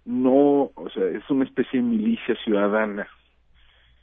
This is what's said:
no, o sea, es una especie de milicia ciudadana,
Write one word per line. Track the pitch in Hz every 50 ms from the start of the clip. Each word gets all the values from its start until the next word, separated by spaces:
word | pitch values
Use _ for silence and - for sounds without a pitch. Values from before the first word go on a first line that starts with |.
| _
no, | 120 123 127 127 127 131 139 143 143 143 143 135 - -
o | - 82 98
sea, | - 117 -
es | 87 90 107 - -
una | 143 135 135
especie | 131 - - - - - 127
de | 120
milicia | 120 117 107 107 117 113 - - - 110 - -
ciudadana, | - - 101 101 101 104 110 110 107 101 104 - - - _ _ _ _ _ _ _ _ _ _ _ _ _ _ _ _ _